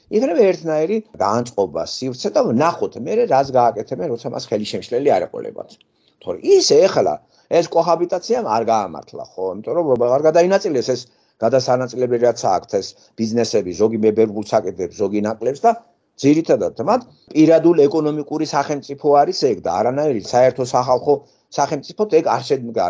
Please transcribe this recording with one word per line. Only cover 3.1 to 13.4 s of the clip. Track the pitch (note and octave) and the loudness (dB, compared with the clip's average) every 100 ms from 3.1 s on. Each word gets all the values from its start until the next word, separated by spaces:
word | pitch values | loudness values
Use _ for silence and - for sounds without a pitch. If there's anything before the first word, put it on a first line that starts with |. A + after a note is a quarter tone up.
| G#3+ A3 | -2 2
რას | C3+ C#3 | 2 2
გააკეთებენ, | B2+ A#2 G2+ - C3+ E3+ | 2 2 0 -8 -8 -6
როცა | A#2 C3 | -6 -8
მას | B2 - | -10 -6
ხელი | A2 G#2 | -4 -4
შემშლელი | G2+ - A#2+ C#3 | -8 -6 -2 2
არ | F#2+ | 0
ეყოლებათ. | D2+ A1 A1+ G#2+ - - _ _ _ _ | -2 -10 -12 -12 -16 -20 _ _ _ _
თორე | F#2 F2 E4 | -10 -6 4
ისე | G4 - - | 4 6 4
ეხლა | C#3+ C#3 F2+ D2+ _ _ - | 4 2 0 -2 _ _ 0
ეს | E3+ D#3+ | 0 2
კოჰაბიტაციამ | E3+ E3+ E3 F3 F3+ - A#3+ F3+ | 0 2 0 0 -4 -2 -4 0
არ | A2+ A2 | 0 2
გაამართლა, | A2 F#2 D2+ - - | 0 0 -10 -16 -16
ხო? | - - F#2 | -14 -8 -6
იმიტომ | F#2+ A2 | -6 -4
რომ | D#3+ D#3 B2 B2 | -2 0 2 2
არ | C3+ | 2
გადაინაწილეს | D#3 E3+ F3+ G3 G3 C3 A#2+ | 4 4 4 2 0 -2 -2
ეს | B2 - _ _ _ | -4 -6 _ _ _
გადასანაწილებები, | A2+ C3 B2+ B2+ B2 A#2+ B2 A#2+ | 0 0 2 -2 -2 -4 -2 2
რაც | A#2+ A#2 | 0 0
აქვთ | A2+ F2 - | -2 -2 -2
ეს | G2 - - _ | -6 -6 -16 _
ბიზნესები, | - A2+ A#2 | -6 -4 -2